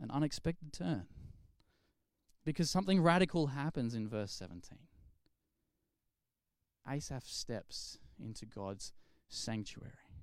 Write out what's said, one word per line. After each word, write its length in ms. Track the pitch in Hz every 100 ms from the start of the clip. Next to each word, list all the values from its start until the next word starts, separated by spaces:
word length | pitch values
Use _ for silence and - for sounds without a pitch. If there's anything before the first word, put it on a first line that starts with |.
an 100 | 110
unexpected 600 | 139 151 - 165 170 151
turn 360 | - 175 113 - - - - - _ _ _ _ _ _ _ _ _
because 260 | 156 151 165
something 320 | 185 190 190
radical 460 | 165 180 185 170 143
happens 460 | 143 147 143 117
in 140 | 117 107
verse 240 | 107 101
seventeen. 540 | - 90 87 - - - - - _ _ _ _ _ _ _ _ _ _ _ _ _ _ _ _ _ -
Asaph 380 | 143 - 131 -
steps 720 | - - 110 - - - - - -
into 280 | 110 110 110
God's 460 | 101 98 98 - - - _ -
sanctuary. 640 | - - 110 104 - - - - -